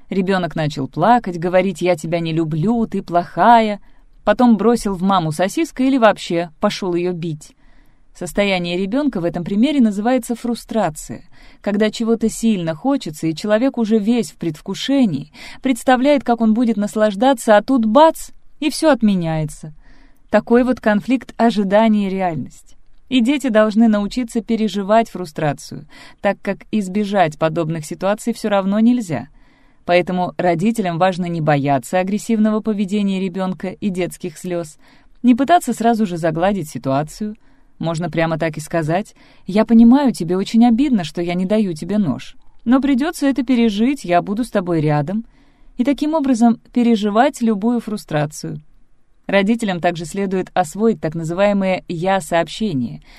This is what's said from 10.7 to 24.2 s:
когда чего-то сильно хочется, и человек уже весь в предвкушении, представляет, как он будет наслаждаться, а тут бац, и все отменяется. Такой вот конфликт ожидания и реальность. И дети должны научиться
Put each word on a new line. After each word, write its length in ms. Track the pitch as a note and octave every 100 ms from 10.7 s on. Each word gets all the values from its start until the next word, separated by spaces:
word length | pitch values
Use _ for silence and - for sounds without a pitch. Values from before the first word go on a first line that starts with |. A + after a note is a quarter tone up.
| A3 F3+ D#3 - - - - - -
когда 300 | - G3+ G#3+
чего-то 360 | G#3 A3+ A3+ A3
сильно 460 | - A3+ G#3 E3
хочется, 540 | D#3+ C4 C#4 - D3+ D#3+
и 80 | D#3+
человек 420 | G#3 G#3+ C4 C4+
уже 220 | G#3+ A3
весь 320 | G3+ A#3+ G#3+
в 60 | -
предвкушении, 920 | E3+ D3+ - F#3+ - C#4 A#3+ C#3+ - - - -
представляет, 640 | C4 C4+ - B3+ C4+ C#4+
как 180 | - A#3
он 120 | A3+
будет 220 | A3 B3 G#3+
наслаждаться, 800 | G3+ A3 G#3+ G3 C4 C#4 - G#3
а 60 |
тут 240 | G#3+ C4 A3
бац, 460 | A#3 D#4+ D#4+ - - - -
и 120 | D4+
все 180 | - D#4+
отменяется. 840 | C4 G#3+ F#3+ E3 D#3+ D#3 - D#3 D3+ - - - - -
Такой 320 | G#3 A3 A#3
вот 180 | B3+ B3+
конфликт 520 | A3 G#3 - B3+ - -
ожидания 680 | A3+ G3 G3 G3+ A3+ G#3+ G3
и 20 |
реальность. 640 | F#3+ F#3 D#3 - - - - - - -
И 120 | C4
дети 260 | A3+ C#4+ C4+
должны 400 | G#3+ G#3+ G#3 A3+
научиться 540 | G#3 G3+ -